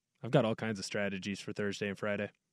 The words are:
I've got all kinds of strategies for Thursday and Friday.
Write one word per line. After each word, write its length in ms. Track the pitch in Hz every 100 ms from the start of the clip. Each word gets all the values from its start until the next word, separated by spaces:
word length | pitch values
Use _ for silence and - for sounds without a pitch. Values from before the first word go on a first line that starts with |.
| _ _
I've 80 | 117
got 120 | 139 110
all 100 | 110
kinds 240 | 110 101
of 60 | -
strategies 540 | 107 101 98 92 98
for 140 | -
Thursday 340 | 104 104 95 104
and 100 | 95
Friday. 320 | 107 101 101 - _